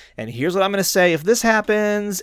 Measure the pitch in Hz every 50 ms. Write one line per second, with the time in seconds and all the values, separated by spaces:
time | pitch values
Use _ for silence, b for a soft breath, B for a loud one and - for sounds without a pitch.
0 | B B B B 113 110 117 117 135 170 175 196 190 196 202 196 190 - - 196
1 | 180 180 165 151 151 185 233 233 - 226 220 214 214 - 214 214 214 208 208 208
2 | 208 208 196 180